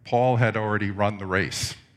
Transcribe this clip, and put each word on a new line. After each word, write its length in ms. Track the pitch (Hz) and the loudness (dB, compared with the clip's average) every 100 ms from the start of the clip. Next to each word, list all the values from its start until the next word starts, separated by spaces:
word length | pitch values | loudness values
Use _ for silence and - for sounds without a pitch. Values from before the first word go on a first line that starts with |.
| - | 0
Paul 320 | 120 127 120 | 2 2 4
had 180 | 117 107 | 2 0
already 360 | 107 104 101 | -2 0 -2
run 260 | 98 104 104 | 0 -2 -2
the 80 | 95 | -2
race. 500 | 92 76 - - - - | 0 0 -4 -6 -8 -20